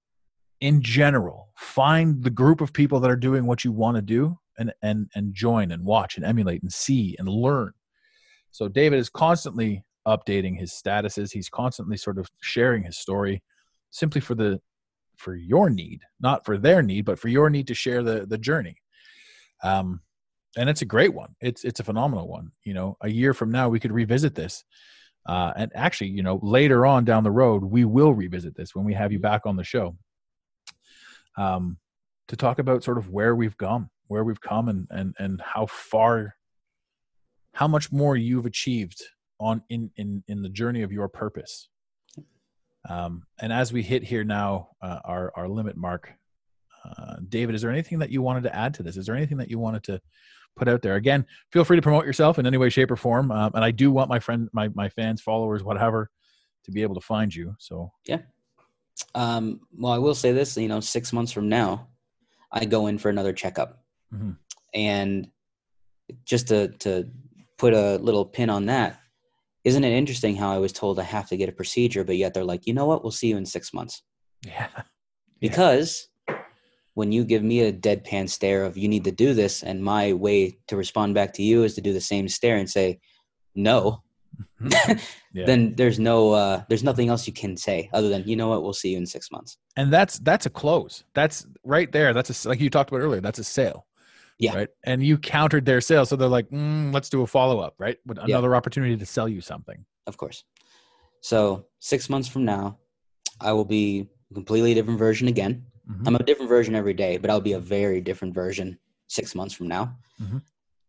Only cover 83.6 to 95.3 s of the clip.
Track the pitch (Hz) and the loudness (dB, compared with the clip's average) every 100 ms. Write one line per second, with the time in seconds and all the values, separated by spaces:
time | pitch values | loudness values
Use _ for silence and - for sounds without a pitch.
83.6 | 104 120 98 110 _ _ _ - - - | 2 2 2 -2 _ _ _ -20 -18 -10
84.6 | 110 220 208 220 - - _ 92 90 127 | 0 2 4 2 -2 -18 _ -2 4 4
85.6 | 113 117 123 104 110 113 110 107 101 95 | 4 4 2 4 4 6 6 6 2 0
86.6 | - 113 135 127 120 120 117 - 101 90 | 0 0 0 2 2 0 -4 -8 -8 -6
87.6 | - 92 101 110 104 98 98 113 113 107 | -4 -4 -2 0 0 0 -2 -2 0 -2
88.6 | 87 98 95 92 87 - - - - - | -4 -4 -4 -4 -6 -10 -14 -18 -18 -20
89.6 | _ - 139 160 196 - 135 170 - - | _ -2 4 4 4 0 2 2 0 -4
90.6 | 147 165 - - _ 139 151 - - - | 0 2 0 -10 _ 0 0 0 -16 -14
91.6 | 131 151 156 147 143 117 123 120 113 123 | 0 2 2 4 4 4 0 -4 -4 0
92.6 | 143 151 135 131 151 104 98 - - - | 2 2 2 0 -2 -2 -4 -6 -4 -2
93.6 | 113 - - _ _ _ _ - 113 95 | -2 -4 -14 _ _ _ _ -4 -2 -2
94.6 | 104 _ - 127 143 151 - | -6 _ -2 2 4 2 2